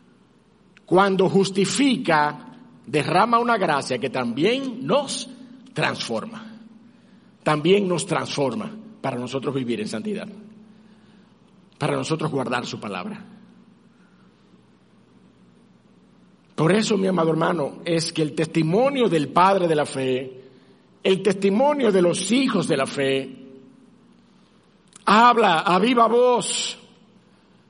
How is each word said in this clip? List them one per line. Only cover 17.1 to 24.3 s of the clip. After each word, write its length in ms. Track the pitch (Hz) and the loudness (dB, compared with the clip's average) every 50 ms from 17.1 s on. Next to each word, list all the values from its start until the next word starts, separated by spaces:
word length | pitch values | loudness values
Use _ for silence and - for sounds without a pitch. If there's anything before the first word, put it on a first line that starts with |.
| 185 170 165 165 | 0 2 2 2
hermano, 460 | 156 160 165 170 180 160 139 127 - - - | 2 0 0 0 0 -2 -4 -6 -8 -8 -4
es 260 | 170 170 165 160 - | -2 -2 -2 -2 -4
que 100 | - 160 | -2 -2
el 140 | 156 147 - | -4 -2 -2
testimonio 720 | - 160 160 - 165 156 156 175 220 254 277 277 262 233 | -2 -4 -2 0 -2 0 2 2 2 2 2 2 0 0
del 220 | 185 165 156 143 123 | 2 2 0 -2 0
padre 400 | 117 170 180 196 202 190 175 165 | 2 4 4 4 4 2 2 0
de 60 | 156 | 0
la 100 | 147 139 | 0 0
fe, 560 | - - 135 131 131 127 127 139 127 - - - - - - _ _ _ _ _ _ _ _ | -2 -4 -4 -2 -2 -2 -2 -4 -8 -14 -18 -20 -20 -20 -20 _ _ _ _ _ _ _ _
el 200 | - - 190 185 | 0 0 0 2
testimonio 720 | 190 208 190 190 202 202 196 226 269 294 294 285 247 214 | 2 0 0 2 2 2 2 4 2 2 2 2 2 2
de 100 | 190 190 | 4 4
los 300 | 175 175 160 - - - | 4 2 2 0 -2 0
hijos 360 | 233 269 269 254 208 180 139 | 0 0 2 0 0 -2 0
de 100 | 117 156 | 0 0
la 80 | 135 135 | 0 -2
fe, 500 | 131 - 143 135 135 135 135 135 - - - - - - - - - - _ - _ - _ _ _ _ _ _ _ | -2 -2 -2 0 0 0 -2 -4 -6 -14 -18 -20 -20 -20 -20 -20 -20 -20 _ -20 _ -20 _ _ _ _ _ _ _